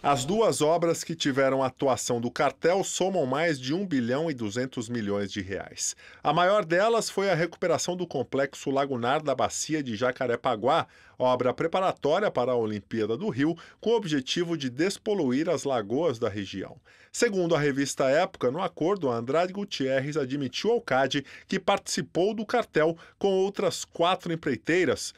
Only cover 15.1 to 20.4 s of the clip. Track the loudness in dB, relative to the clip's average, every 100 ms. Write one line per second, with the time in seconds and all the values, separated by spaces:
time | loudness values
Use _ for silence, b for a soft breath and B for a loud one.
15.1 | 0 0 0 0 0 0 -2 -2 0 0
16.1 | 0 -2 -4 -8 -8 -10 -14 B B B
17.1 | 0 0 2 2 2 2 0 -2 0 2
18.1 | 4 2 0 -2 0 -6 -2 0 0 0
19.1 | -2 0 0 0 -4 -8 -4 0 0 -2
20.1 | -4 -4 -4